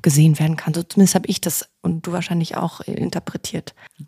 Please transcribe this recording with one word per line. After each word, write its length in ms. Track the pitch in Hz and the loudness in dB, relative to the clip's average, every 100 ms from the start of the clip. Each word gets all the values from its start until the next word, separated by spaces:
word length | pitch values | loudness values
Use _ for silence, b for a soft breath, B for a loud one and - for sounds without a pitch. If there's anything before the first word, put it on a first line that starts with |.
gesehen 380 | 165 143 160 151 | 2 6 6 6
werden 180 | 156 156 | 2 0
kann. 160 | - | -4
So 100 | 165 | -4
zumindest 340 | 170 - 185 190 | -2 4 4 4
habe 120 | - | -2
ich 140 | 190 | -4
das 260 | 170 - - _ | -4 -6 -8 _
und 240 | 175 165 175 | -6 -4 -4
du 60 | |
wahrscheinlich 440 | 175 - 175 165 - | -6 -2 -2 -2 -4
auch, 240 | 170 - | -6 -6
äh, 120 | - | -8
interpretiert. 840 | - 170 165 - 170 - 165 - b b _ | -4 -4 -4 -8 -10 -8 -10 -12 b b _